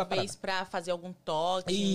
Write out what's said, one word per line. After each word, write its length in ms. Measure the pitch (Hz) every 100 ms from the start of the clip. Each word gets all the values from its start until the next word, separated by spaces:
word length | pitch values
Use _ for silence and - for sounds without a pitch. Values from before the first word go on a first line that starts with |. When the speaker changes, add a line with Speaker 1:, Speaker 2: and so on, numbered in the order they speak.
Speaker 1:
a 40 | 185
Speaker 2:
Talvez 300 | 190 196 -
Speaker 1:
parada. 20 | 196 185
Speaker 2:
pra 40 | 190
fazer 200 | 190 170
algum 200 | 175 180
toque. 640 | 180 - 156 170 185 180 196 196